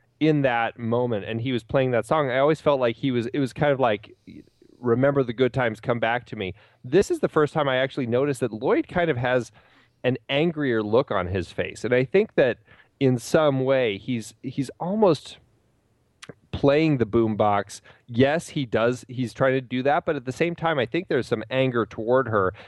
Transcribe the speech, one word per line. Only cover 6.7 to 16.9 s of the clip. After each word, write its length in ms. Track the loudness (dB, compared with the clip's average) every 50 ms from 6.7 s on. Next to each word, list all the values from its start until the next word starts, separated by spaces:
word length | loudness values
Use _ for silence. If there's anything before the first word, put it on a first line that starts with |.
| _ _ -8
This 280 | 0 2 2 2 2
is 100 | 0 -2
the 80 | -2 0
first 240 | 2 2 2 2 2
time 160 | 0 0 0
I 80 | 2
actually 300 | 0 0 0 -2 -4 -4
noticed 340 | 0 0 0 0 0 -2 -2
that 120 | -4 -4 -4
Lloyd 360 | -4 -2 0 0 0 -2 -2
kind 220 | -2 -2 0 0
of 60 | 0
has 360 | 0 0 0 0 0 -2 -4 _ -20 _ _ _ _ _ _ _ _ -2
an 120 | -2 -2 -2 _ -4
angrier 540 | -2 0 0 0 -2 -2 -2 0 0 0 0
look 280 | 2 2 2 2 2
on 160 | 0 -2 -2
his 240 | -2 -2 -4 -4 -6 -6
face. 320 | -6 -6 -6 -6 -8 -4
And 80 | 0 0
I 100 | 0 0
think 300 | 2 2 0 0 0 2
that 220 | 2 2 2 0 -4 _ _ -20 -20 -20 _ _ 0
in 180 | 2 2 2 2
some 460 | -2 0 2 2 4 4 2 2 0
way, 340 | 2 2 2 2 0 -2 -4
he's, 360 | -6 -6 -6 -6 -6 -10 -16 _ -14
he's 280 | -12 -6 -6 -6 -6 -6 -8
almost 560 | -6 -4 0 2 4 4 4 2 -2 -12 -20 -20 _ _ _ _ _ _ _ _ _ _ _ _ _ _ _ _ -20 -20 -20 _ _ _ -8
playing 440 | 0 2 4 4 4 4 2